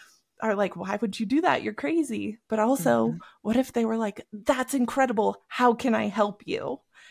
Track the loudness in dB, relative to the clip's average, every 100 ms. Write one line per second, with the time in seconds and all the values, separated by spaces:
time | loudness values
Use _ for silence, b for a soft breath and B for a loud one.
0 | B B _ -6 -2 0 -2 -4 -6 -4
1 | -4 -4 0 2 2 2 0 -4 -2 0
2 | 0 -4 -6 -8 -4 0 2 2 2 4
3 | 2 -2 B B -2 0 0 0 -2 0
4 | -2 -6 -14 -12 -2 0 0 0 0 2
5 | 2 2 0 -2 -10 2 4 4 2 0
6 | 0 0 0 -2 -6 -6 -6 -8 _ B
7 | B